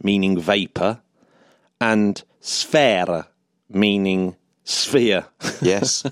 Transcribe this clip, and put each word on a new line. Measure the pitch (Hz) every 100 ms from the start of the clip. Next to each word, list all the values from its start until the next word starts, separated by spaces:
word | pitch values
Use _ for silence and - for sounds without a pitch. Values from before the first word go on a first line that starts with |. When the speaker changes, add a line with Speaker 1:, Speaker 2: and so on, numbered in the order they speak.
Speaker 1:
meaning | 101 101 95 90
vapour, | 82 101 92 - 95 117 _ _ _ _ _ _ _ -
and | 113 107 104 98 - _
sphere, | - - - 156 135 95 90 82 - _ _ _ _
meaning | 98 107 101 95 92 92 - _ _
sphere. | - - - 139 117 92 - -
<laughs> | - -
Speaker 2:
Yes. | 90 101 131 - 139